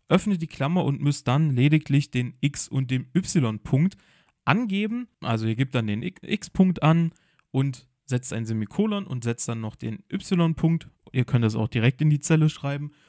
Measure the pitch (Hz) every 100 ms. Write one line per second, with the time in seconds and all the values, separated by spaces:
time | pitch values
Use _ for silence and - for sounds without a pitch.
0 | - 185 214 185 160 - 139 180 143 139
1 | 143 143 - 135 156 123 139 156 - 139
2 | 143 123 123 - 143 - - 131 127 127
3 | - 185 190 180 120 107 - 131 180 -
4 | _ _ _ _ - 220 240 196 214 240
5 | 247 _ - 113 113 113 131 127 110 104
6 | 180 - - 208 - - 185 170 151 165
7 | 165 - _ _ _ 135 139 127 _ _
8 | - 123 127 113 113 113 107 - 214 202
9 | 190 127 117 117 - 113 110 - 117 107
10 | - 196 - 180 165 160 160 165 - _
11 | - 131 123 123 113 113 107 117 117 -
12 | 151 147 - 160 156 - 139 143 147 _